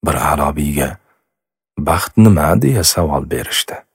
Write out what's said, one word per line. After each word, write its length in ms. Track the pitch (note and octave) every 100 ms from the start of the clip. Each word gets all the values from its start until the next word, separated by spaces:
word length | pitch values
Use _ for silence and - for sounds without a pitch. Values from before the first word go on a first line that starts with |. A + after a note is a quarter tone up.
Bir 120 | - C#2 D2
arobiyga: 580 | D2 C#2+ C#2+ D2 C#2+ C#2 - _ _ _ _ _ _ _ -
"Baxt 360 | G#2+ E2 - -
nima?" 440 | A2 F2+ D2+ F2+
deya 220 | C#2+ -
savol 400 | E2 - D#2+ C#2+ C#2
berishdi. 440 | - - - - - _